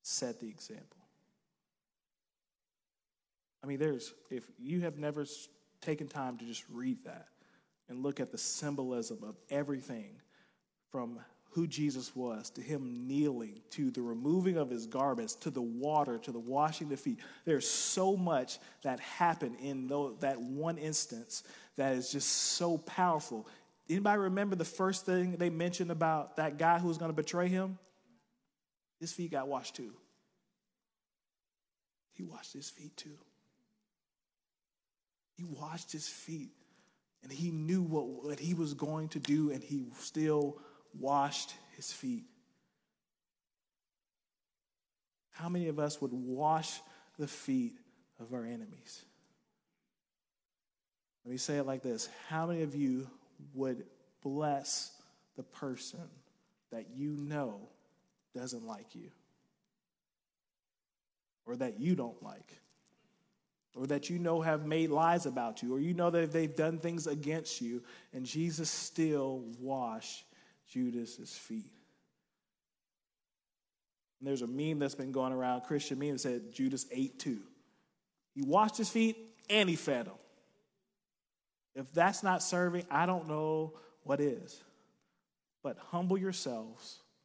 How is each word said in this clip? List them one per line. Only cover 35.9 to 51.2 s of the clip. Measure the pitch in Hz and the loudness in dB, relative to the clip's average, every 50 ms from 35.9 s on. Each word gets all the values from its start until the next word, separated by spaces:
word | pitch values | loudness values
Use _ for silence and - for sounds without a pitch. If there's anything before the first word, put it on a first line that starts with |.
his | - 156 - | -8 -8 -6
feet. | - - - - - 165 156 - - - _ _ _ _ _ _ _ _ _ _ _ _ _ - | -8 -8 -8 -8 -8 -8 -8 -8 -10 -14 _ _ _ _ _ _ _ _ _ _ _ _ _ -18
And | - | -14
he | 135 143 170 175 | -6 -2 -2 0
knew | 160 160 156 156 185 190 | 0 0 2 2 4 4
what, | 180 160 160 151 135 | 4 2 2 0 0
what | 123 131 123 127 147 147 139 | -2 -6 -6 -6 -6 -6 -4
he | 147 170 180 | -2 -2 0
was | 165 165 147 147 | 0 0 -2 0
going | 135 151 147 156 156 156 156 | -2 -2 -2 -2 -2 -4 -4
to | - 156 | -4 -4
do, | 135 - 143 156 151 147 | 0 2 4 4 4 2
and | 139 131 | 2 -2
he | - - 143 139 127 120 - | -4 -4 -4 -4 -4 -6 -10
still | - - - - 156 156 156 151 147 147 143 143 - - - - - _ _ - | -10 -12 -6 -2 0 2 4 4 4 2 0 -2 -8 -16 -20 -20 -20 _ _ -12
washed | 143 127 135 143 143 139 147 147 - - - - - - - - | -4 0 4 4 4 4 2 0 -4 -6 -6 -10 -16 -18 -20 -16
his | - - - | -12 -10 -10
feet. | - - - 131 - 117 - - _ _ _ _ _ _ _ _ _ _ _ _ _ _ _ _ _ _ _ _ _ _ _ _ _ _ _ _ _ _ _ _ _ _ _ _ _ _ _ _ _ _ _ _ _ _ _ _ _ _ _ _ _ _ _ _ _ _ _ _ | -8 -6 -4 -4 -4 -4 -6 -12 _ _ _ _ _ _ _ _ _ _ _ _ _ _ _ _ _ _ _ _ _ _ _ _ _ _ _ _ _ _ _ _ _ _ _ _ _ _ _ _ _ _ _ _ _ _ _ _ _ _ _ _ _ _ _ _ _ _ _ _
How | _ - 165 | _ -8 -4
many | 170 175 180 175 160 | -2 0 2 2 2
of | 147 147 | 2 2
us | 151 147 147 - | 0 0 0 -2
would | 143 131 | -2 -2
wash | 120 127 127 127 127 131 151 156 160 160 160 - - - - - - - - _ _ | -2 -2 -2 -2 0 2 4 4 4 4 2 -2 -6 -8 -12 -16 -20 -20 -20 _ _
the | - 151 | -6 -6
feet | 143 - - - - 131 131 120 117 - - - _ _ _ _ _ _ _ | -6 -6 -6 -2 2 2 2 2 0 -2 -8 -20 _ _ _ _ _ _ _
of | 117 113 127 | -12 -8 -6
our | 123 117 | -6 -6
enemies? | 117 120 113 110 104 - - - - - - - _ _ _ _ _ _ _ _ _ _ _ _ _ _ _ _ _ _ _ _ _ _ _ _ _ _ _ _ _ _ _ _ _ _ _ _ _ _ _ _ _ _ _ | -6 -8 -8 -10 -12 -14 -18 -18 -18 -18 -18 -18 _ _ _ _ _ _ _ _ _ _ _ _ _ _ _ _ _ _ _ _ _ _ _ _ _ _ _ _ _ _ _ _ _ _ _ _ _ _ _ _ _ _ _